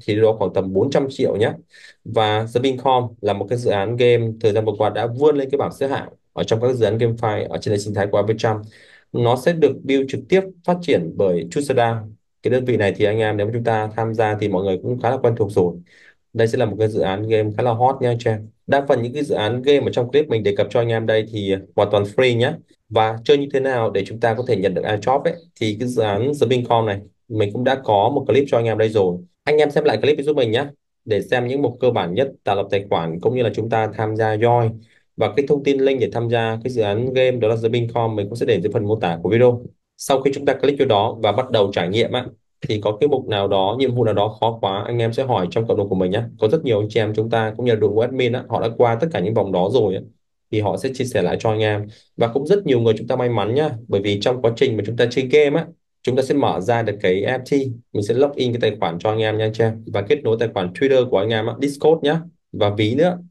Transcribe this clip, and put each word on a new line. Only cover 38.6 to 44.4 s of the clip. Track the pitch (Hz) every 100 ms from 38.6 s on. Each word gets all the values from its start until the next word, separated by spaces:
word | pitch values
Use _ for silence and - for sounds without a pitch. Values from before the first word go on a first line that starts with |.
dưới | 104
phần | 117 101
mô | 107
tả | 92 85
của | 90
video. | 113 123 120 - _ _ -
Sau | - 135
khi | 139
chúng | 139
ta | 139
click | 131 135 139
vô |
đó | 120 101 113 113
và | 107
bắt | 107 -
đầu | 113 98
trải | 95 87
nghiệm | 110 -
á, | 123 - - _ _ -
thì | 107
có | 104 107
cái | 147
mục | 135 104
nào | 104 101
đó, | 98 95 123
nhiệm | 127
vụ | 120
nào | 110
đó | 101 110 -